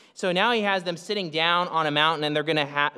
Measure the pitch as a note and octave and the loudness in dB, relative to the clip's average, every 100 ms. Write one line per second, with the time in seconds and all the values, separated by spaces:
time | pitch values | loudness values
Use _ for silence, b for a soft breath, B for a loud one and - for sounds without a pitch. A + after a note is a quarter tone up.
0 | B - F#3+ F3 A3 A#3 G3+ F#3+ F3 E3+ | B -6 -2 0 2 2 0 0 -2 -8
1 | - G#3 F3 D#3 E3 F3 F3+ D#3+ D#3 D3 | -6 -6 -4 0 2 2 0 0 2 4
2 | D#3 D#3+ D3+ D3+ D3+ D3+ C#3+ C#3+ D3 | 2 2 -2 -2 0 0 0 0 -2